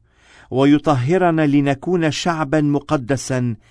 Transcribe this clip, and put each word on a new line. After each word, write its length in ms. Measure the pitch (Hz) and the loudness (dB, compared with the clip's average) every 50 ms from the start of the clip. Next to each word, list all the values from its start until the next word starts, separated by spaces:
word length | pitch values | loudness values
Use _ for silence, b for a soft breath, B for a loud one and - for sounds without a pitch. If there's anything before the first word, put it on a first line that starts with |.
| b b b b b b b b b b | b b b b b b b b b b
ويطهرنا 960 | 117 127 139 143 147 147 - 165 147 127 120 131 175 185 180 175 165 160 156 147 | -2 2 4 4 4 4 2 2 0 0 0 0 0 2 2 2 2 2 2 2
لنكون 640 | 139 147 139 143 139 131 - 170 185 175 160 156 | 2 2 2 0 -2 -4 -4 -2 -2 0 0 0
شعباً 500 | 143 - - 180 165 156 160 139 143 156 | -2 -2 -4 -4 -2 -2 -4 -2 0 0
مقدساً 960 | 151 147 143 143 - - 151 151 123 110 139 127 - - 135 127 123 120 113 - b b | 0 2 0 -2 -2 -2 -4 -2 -2 -2 -4 -4 -4 -4 -4 -4 -2 -4 -6 -8 b b